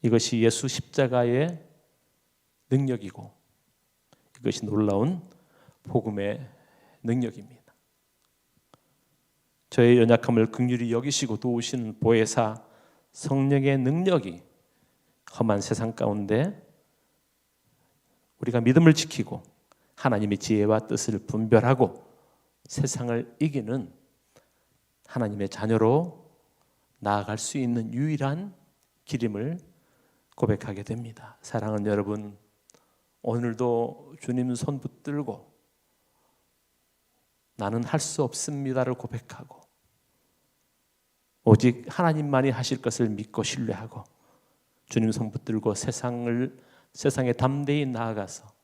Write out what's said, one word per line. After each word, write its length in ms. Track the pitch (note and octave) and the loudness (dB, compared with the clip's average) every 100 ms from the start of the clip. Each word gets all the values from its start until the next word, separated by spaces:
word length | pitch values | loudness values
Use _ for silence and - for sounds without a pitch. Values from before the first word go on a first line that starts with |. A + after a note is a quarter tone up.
이것이 380 | A#2+ A2+ - A#2 | 4 2 2 4
예수 280 | A2+ A2+ C3+ | 4 2 -4
십자가의 960 | - - - C3 B2 A#2+ B2 D#3 E3+ - _ _ _ _ _ _ _ _ _ _ | -6 -6 0 2 2 2 0 -2 -4 -16 _ _ _ _ _ _ _ _ _ _
능력이고 600 | C3 C#3 A#2+ G2 - G#2+ _ _ _ _ _ _ _ _ _ _ - | 0 0 -4 -8 -16 -20 _ _ _ _ _ _ _ _ _ _ -6
이것이 240 | A2 G#2 | -4 -4
놀라운 580 | G#2 G2+ G#2+ G2+ B2+ F#3 - - _ _ _ _ | -2 0 2 2 2 0 -8 -20 _ _ _ _
복음의 640 | - B2 A2+ G#2 G2+ A2 B2+ - _ _ _ _ | -2 -2 -2 -4 -4 -6 -10 -20 _ _ _ _
능력입니다. 720 | A2+ A#2+ A#2+ - G2+ B2 _ _ _ _ _ _ _ _ _ _ _ _ _ _ _ _ _ _ _ _ _ | -4 -2 -2 -8 -20 -20 _ _ _ _ _ _ _ _ _ _ _ _ _ _ _ _ _ _ _ _ _
저의 280 | - A#2+ B2 | 4 6 8
연약함을 520 | A#2 A#2 - A#2 A2+ | 8 4 4 2 2
긍휼히 420 | - B2 B2 A#2 | 0 -2 0 -2
여기시고 460 | A#2 C3 C#3+ B2+ G#2+ | -2 -2 -4 -2 -2
도우시는 600 | B2+ A#2 A#2 C3 A2+ - | -2 -2 -4 -6 -6 -2
보혜사 640 | A2+ A#2 A2 - A2+ A2 - _ _ _ _ | 4 4 4 0 -2 -4 -16 _ _ _ _
성령의 680 | - D#3 C3+ C#3 C#3 C3+ C#3 | -12 -2 0 4 4 4 2
능력이 640 | B2+ D#3 F#3 F3 G2 F2 - _ _ _ _ _ _ _ - - | 2 0 2 2 0 -12 -18 _ _ _ _ _ _ _ -20 -4
험한 220 | A2+ G2+ | 0 0
세상 340 | G2 G2+ A2+ | -2 -4 -4
가운데 680 | A2+ A2+ G#2 G2+ G#2+ E3 G3+ - _ _ _ _ _ _ _ _ _ _ _ _ _ _ _ _ _ | -4 -4 -2 -2 0 0 -4 -18 _ _ _ _ _ _ _ _ _ _ _ _ _ _ _ _ _
우리가 200 | - A#2+ | -2 2
믿음을 340 | A#2 C3+ E3 | 6 8 10
지키고 480 | D#3 - - G#2+ F#2 - _ _ _ _ - | 8 2 -6 -6 -8 -16 _ _ _ _ -4
하나님의 420 | C3+ G#2+ G#2 G2+ | 0 0 0 -2
지혜와 480 | - G#2+ G#2 G#2+ A2 | 0 2 4 2 0
뜻을 340 | - - G#2+ | -6 -4 -6
분별하고 840 | - G#2+ A2 A2+ A#2+ B2+ A#2 - - _ _ _ _ _ _ | -4 -4 4 4 4 2 2 -2 -20 _ _ _ _ _ _
세상을 680 | - C#3 - A#2+ A#2 A#2+ - | -6 -4 -4 -4 -4 -6 -4
이기는 520 | D#3 C#3 G#2+ B2+ F#2 - _ _ _ _ _ _ _ _ _ _ _ | -4 -2 -4 -6 -6 -16 _ _ _ _ _ _ _ _ _ _ _
하나님의 420 | - A2 G#2 G2 | -6 -6 -4 -6
자녀로 840 | - G#2+ A2+ A2 C#3 F3 - - _ _ _ _ _ _ _ | -4 0 4 6 4 2 -8 -20 _ _ _ _ _ _ _
나아갈 400 | G#2 G#2 G2+ G#2+ | -2 -2 -2 -6
수 200 | - D3+ | -6 -4
있는 340 | B2 A#2+ A2+ | -2 -2 -4
유일한 600 | A#2 D3+ D3 C#3 D#3 G3+ - _ _ _ _ | -4 -2 -2 -2 -4 -8 -16 _ _ _ _
길임을 540 | - B2+ A2+ G2+ B2 F3 - _ _ _ _ _ _ - | -8 -4 -4 -4 -6 -8 -12 _ _ _ _ _ _ -4
고백하게 460 | A#2+ G#2 - G2 | 0 0 -4 -10
됩니다. 540 | G#2 A2+ A#2 A2 - - | -8 -10 -10 -16 -20 -20
사랑하는 440 | - A#2 G#2 G#2+ G#2 | -8 -6 -4 -2 0
여러분, 520 | G#2 G2+ G#2 G#2 G2+ _ _ _ _ _ _ _ _ | 0 -2 -6 -8 -16 _ _ _ _ _ _ _ _
오늘도 920 | - A#2 A#2+ A2 B2 A#2 A#2 A#2 - D#3 | -4 -2 -2 -2 0 0 -2 -8 -20 -16
주님 340 | - B2+ B2 | -6 -2 -2
손 260 | A#2+ - C#3 | -2 -4 -6
붙들고 720 | B2 - - D3 C3 G2+ - _ _ _ _ _ _ _ _ _ _ _ _ _ _ _ _ _ _ _ _ - | -8 -12 -8 -6 -6 -10 -14 _ _ _ _ _ _ _ _ _ _ _ _ _ _ _ _ _ _ _ _ -8
"나는 280 | G2+ A2+ | -4 -4
할 160 | A#2+ D#3 | -2 -2
수 220 | - - | -4 -4
없습니다"를 720 | C3 - - D3 C#3 C3 B2+ | -4 -4 -8 -6 -4 -2 -2
고백하고 640 | B2 - A#2 - - - - _ _ _ _ _ _ _ _ _ _ _ _ _ _ _ _ _ _ | -4 -8 -12 -14 -20 -20 -20 _ _ _ _ _ _ _ _ _ _ _ _ _ _ _ _ _ _
오직 400 | - A2 B2 A#2+ - | 6 8 8 2 -8
하나님만이 640 | - F3 D#3 D3 C3+ C3+ | 0 2 2 2 2 2
하실 300 | A#2+ B2+ B2 | 0 -4 -4
것을 280 | B2 - A#2+ | -4 0 -2
믿고 340 | G2+ G#2+ - | -2 -6 -6
신뢰하고 640 | A2 C3 A2+ F#2 A2+ - - _ _ _ _ _ _ _ _ | -4 -4 -4 -6 -8 -14 -18 _ _ _ _ _ _ _ _
주님 260 | - A2 | 0 0
손 180 | G#2+ A2+ | 0 -4
붙들고 440 | - - A2 A2 | -8 -6 -2 -2
세상을, 840 | G#2 - A#2+ B2 A#2+ A#2+ A#2+ C3 - _ _ _ | -2 -4 -6 -6 -4 -2 -2 -2 -6 _ _ _
세상에 400 | - C#3+ C3+ B2+ | -2 -2 0 0
담대히 540 | A#2+ C3 C#3 C#3+ C#3+ C#3 | 0 0 0 -2 -2 -2
나아가서 600 | A#2 A2+ G#2+ G2 - - _ | -4 -4 -6 -8 -12 -20 _